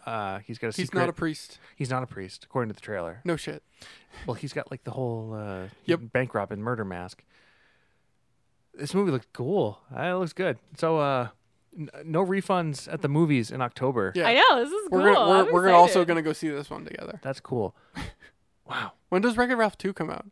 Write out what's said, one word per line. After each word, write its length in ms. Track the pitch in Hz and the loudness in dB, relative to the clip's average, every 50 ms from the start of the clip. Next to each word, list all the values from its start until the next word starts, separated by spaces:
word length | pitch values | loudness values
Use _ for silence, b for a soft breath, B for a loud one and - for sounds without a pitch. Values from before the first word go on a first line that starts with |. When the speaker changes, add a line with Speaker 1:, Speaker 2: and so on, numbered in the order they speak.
| - | -12
Speaker 1:
Uh, 360 | 117 113 110 104 98 95 92 | -8 -6 -6 -6 -6 -6 -8
he's 180 | - - 117 - | -10 -14 -12 -8
got 80 | 120 | -8
a 100 | 113 - | -6 -6
Speaker 2:
He's 100 | - 175 - | -6 -6 -4
Speaker 1:
secret. 120 | - 185 | -2 -2
Speaker 2:
not 80 | 175 175 | 0 -2
a 40 | 160 | -2
priest. 460 | - 170 160 156 - - - - b b b b | -4 -4 -4 -4 -8 -12 -18 -20 b b b b
Speaker 1:
He's 120 | - 143 123 | -8 -6 -4
not 140 | 131 127 | -4 -4
a 40 | 127 | -6
priest, 380 | - - 98 95 92 - - - | -8 -10 -12 -12 -12 -14 -18 -16
according 240 | - - 131 120 107 | -8 -4 -4 -4 -4
to 60 | 101 | -6
the 60 | - | -10
trailer. 400 | - - 104 92 85 82 82 120 - | -10 -8 -8 -6 -6 -8 -10 -8 -6
Speaker 2:
No 120 | 180 165 | -4 -4
shit. 260 | - - 160 151 151 - B B B B B B B B B B B B | -4 -6 -8 -12 -12 -16 B B B B B B B B B B B B
Speaker 1:
Well, 80 | - 113 | -8 -8
he's 180 | - - 135 | -8 -10 -10
got, 180 | - 147 - - | -10 -10 -10 -10
like, 140 | 135 - - | -12 -12 -12
the 60 | 120 | -10
whole, 400 | 113 131 127 120 117 113 110 110 | -6 -6 -4 -4 -4 -6 -8 -10
uh, 360 | 110 107 107 101 95 92 92 117 - - _ | -10 -10 -8 -8 -8 -10 -10 -12 -16 -6 _
Speaker 2:
Yep. 260 | - 165 170 120 113 | -2 -2 -2 -2 -2
Speaker 1:
bank 220 | - 123 131 123 - | -2 -2 -2 -2 -2
robbing 260 | 107 98 - 107 98 | -4 -4 -4 -6 -6
murder 240 | 107 120 123 113 104 | -6 -4 -4 -4 -6
mask. 400 | 95 90 87 90 92 - - _ _ _ _ _ _ _ _ _ _ _ _ _ _ _ _ _ _ _ _ _ _ _ _ _ _ _ _ _ _ - | -6 -8 -8 -10 -12 -14 -20 _ _ _ _ _ _ _ _ _ _ _ _ _ _ _ _ _ _ _ _ _ _ _ _ _ _ _ _ _ _ -14
This 200 | - 143 143 - | -12 -8 -4 -2
movie 160 | 196 202 180 | 0 0 0
looked 220 | 135 120 - _ | 0 -2 -4 _
cool. 480 | - - 120 143 202 196 127 104 98 - _ - 131 | -10 -8 -4 -2 0 0 0 -2 -4 -8 _ -14 -10
Uh, 60 | 123 | -6
it 100 | 147 180 180 | -4 -4 -2
looks 180 | 185 185 160 - | -2 -4 -4 -4
good. 240 | - 190 170 123 - _ _ - | -4 -2 -2 -2 -4 _ _ -6
So, 220 | - 170 160 160 156 | -2 0 0 2 2
uh, 300 | 143 143 135 127 120 110 - _ _ _ _ _ _ _ - 196 | 2 2 0 0 -2 -4 -8 _ _ _ _ _ _ _ -14 -12
n-, 100 | 151 - - 143 151 | -12 -12 -12 -14 -8
no 200 | 165 160 175 196 | -2 0 0 0
refunds 680 | 180 190 196 - - 190 180 165 156 139 - - - | 2 0 -2 0 0 0 0 0 -2 -4 -6 -8 -10
at 80 | 160 151 | -6 -4
the 80 | - 139 | -2 0
movies 420 | 143 156 170 151 143 123 110 - | 2 2 4 4 4 2 2 0
in 120 | - 131 | -4 -4
October. 500 | 127 117 - - 127 135 131 113 95 92 - | -6 -6 -4 -2 -2 0 0 0 0 0 0
Speaker 2:
Yeah. 120 | 175 170 233 | 0 2 4
Speaker 3:
I 60 | 233 | 6
know, 280 | 285 440 494 302 240 | 6 6 6 6 4
this 80 | 240 294 | 2 0
is 200 | 359 427 415 339 | -4 -6 -2 0
Speaker 2:
We're 100 | 190 370 | 2 4
gonna, 140 | 403 403 - | 6 8 8
Speaker 3:
cool. 140 | - - 190 | 8 6 6
Speaker 2:
we're, 80 | 190 190 190 | 6 6 6
Speaker 3:
I'm 60 | - | 6
Speaker 2:
we're 100 | - 175 185 | 4 4 6
gonna 120 | 190 180 | 8 10
also 80 | 175 180 170 185 180 | 10 10 10 8 6
Speaker 3:
excited. 80 | 170 170 | 4 4
Speaker 2:
gonna 140 | 170 165 | 2 0
go 100 | 151 156 151 | 0 -2 -2
see 140 | - 165 156 | -2 -4 -4
this 180 | 143 143 143 - | -4 -6 -8 -10
one 160 | 156 156 156 | -12 -12 -12
together. 340 | 151 - - - - - - | -12 -12 -12 -12 -12 -14 -10
Speaker 1:
That's 180 | - 135 135 - | -8 -10 -10 -10
cool. 340 | - - 131 120 101 92 B B B B B | -8 -6 -4 -2 -2 -4 B B B B B
Speaker 2:
<laughs> 100 | B B B B B B B B _ _ _ _ _ _ - | B B B B B B B B _ _ _ _ _ _ -10
Speaker 1:
Wow. 260 | - - - - - _ _ _ | -8 -8 -8 -8 -12 _ _ _
Speaker 2:
When 120 | 180 185 | 0 2
does 140 | 208 247 226 | 2 2 2
Wreck-It 180 | 233 247 247 254 | 2 2 2 2
Ralph 240 | 233 220 202 - - | 2 2 0 0 -4
two 140 | - 196 | -6 -6
come 180 | 190 - 165 160 | -4 -6 -6 -6
out? 160 | 165 - - 202 | -8 -10 -12 -16